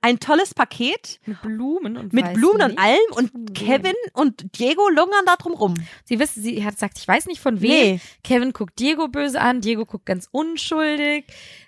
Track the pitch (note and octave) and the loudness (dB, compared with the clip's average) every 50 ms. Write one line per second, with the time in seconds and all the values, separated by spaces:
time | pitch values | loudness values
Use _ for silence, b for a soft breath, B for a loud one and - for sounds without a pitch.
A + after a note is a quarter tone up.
0 | - A#3+ B3 A#3 - - D4+ D#4 G4 - - - C#4 - - - A#3+ B3+ F4+ A#4+ | 2 2 0 0 2 2 2 2 2 0 0 -2 -2 -2 0 -4 -4 -2 -2 -4
1 | _ - - _ _ - G#3+ - - A3 A3 A3 A#3+ C4+ D#4 F#4 F4 G#3 A3+ B3 | _ -14 -18 _ _ -14 -12 -10 -10 -10 -8 -6 -4 -4 -4 -4 -4 -6 -8 -8
2 | A#3 G3 - A#3+ G#3+ F3 F3 G#3+ B3 E4+ G#4 G#4+ B3+ A#3 F#3 - F#3+ G#3 B3 D#4+ | -10 0 0 0 0 2 0 4 4 4 6 6 4 2 2 2 4 4 6 6
3 | A4 A4+ - A3+ B3+ A3+ _ A#3+ A3+ G#3+ F#3+ - G3+ G#3 C4 C#4 D4 F#4+ F#4+ A#4 | 4 4 2 0 0 -2 _ -10 -14 -12 -10 -6 0 0 0 2 2 0 -2 -2
4 | B4 - _ A#3+ D4+ C#4 A3 - D3 G3 - - - G4+ E4 E4+ G#4 G4+ E4+ D4 | -6 -6 _ 0 0 0 0 -4 -14 -16 -8 -2 0 0 2 4 2 4 4 4
5 | E4 F4+ G4+ G4+ F#4+ F4+ F4 F4+ - F4 E4+ - - G3 F3 E3+ E3 B B B | 2 4 2 2 4 4 2 2 0 -8 -4 -2 0 0 0 -2 -6 B B B
6 | B - B3 G#3+ C#4+ D4+ - A3 G#3 A3+ A#3+ G#3+ G#3 G#3 G#3 - - G3 - - | B -6 -2 0 0 -2 -2 -6 -6 -6 -4 -4 -4 -6 -4 -6 -8 -8 -8 -10
7 | - - F#3 C4 - F4+ F4 - - C#4 A#3 G3 F3+ A#3 D4 D#4+ C4 G3+ F#3 F3+ | -2 0 0 0 0 -4 -10 -4 -2 -2 -2 0 2 4 4 6 4 4 2 0
8 | B B B B _ - C4 B3 A#3+ C4 B3 - G#3+ F3 _ - A#3 C#4 D#4+ C#4+ | B B B B _ 0 0 2 2 0 -4 -6 -10 -10 _ -4 -2 -2 0 0
9 | D#4+ C#4+ B3 C#4+ C#4+ C#4+ B3 - - A#3+ B3 B3+ G3+ G#3+ A#3 G#3+ A3 - - G3 | -2 -4 -2 -4 -4 -2 -2 0 0 2 0 0 0 -2 -2 -2 -4 -8 -10 -12
10 | _ - F#3+ F#3 - - _ B3+ D#4 E4 E4 D#4 - - E4 D#4 D#4 D4+ D4+ D4 | _ -4 -6 -6 -6 -6 _ -4 -4 -4 -4 -8 -6 -4 -2 0 0 0 0 0
11 | D4 D4 D4 D4 C#4+ B B B B B B B B | 0 -2 -2 -2 -4 B B B B B B B B